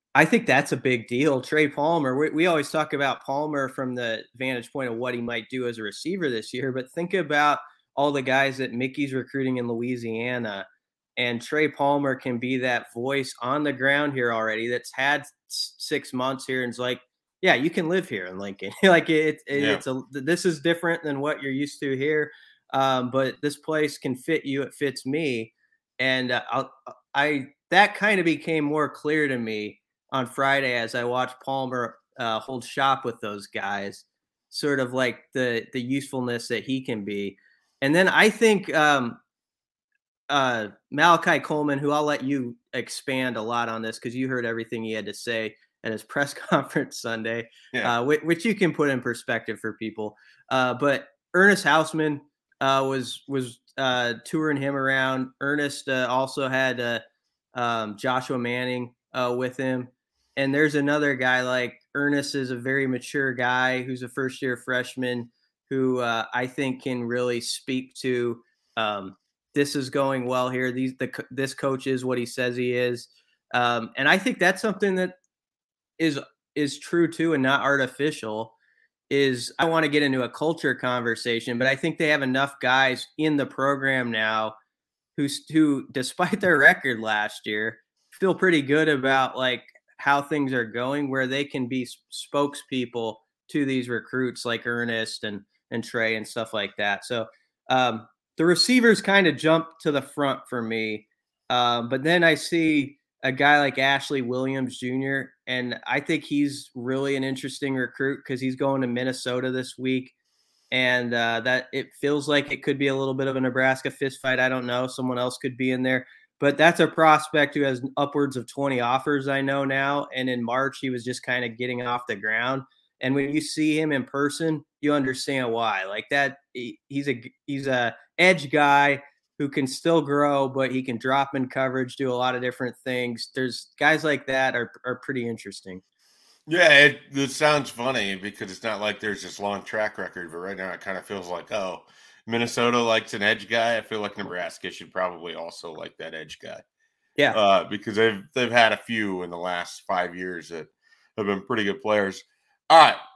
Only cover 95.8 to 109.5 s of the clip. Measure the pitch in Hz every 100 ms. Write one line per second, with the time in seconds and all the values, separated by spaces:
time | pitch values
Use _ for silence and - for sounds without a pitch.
95.8 | 113 120 113 110 110 117 110 107 98 -
96.8 | 104 98 - 120 110 _ _ _ - 127
97.8 | 123 113 113 _ _ - 165 170 - 254
98.8 | 226 202 - 196 175 131 156 165 160 -
99.8 | 160 143 135 - 139 123 - 123 113 113
100.8 | 110 107 _ _ _ _ - 123 120 120
101.8 | 120 131 156 175 170 147 - 170 160 151
102.8 | 139 - _ - 131 131 143 147 139 135
103.8 | 135 139 - 139 123 127 131 135 127 -
104.8 | 123 131 135 135 131 _ - 127 123 117
105.8 | - 135 143 156 - 143 143 143 - 127
106.8 | 120 135 139 139 135 131 135 - 139 131
107.8 | 123 - 135 139 - 127 131 127 139 135
108.8 | 127 120 127 127 127 123 127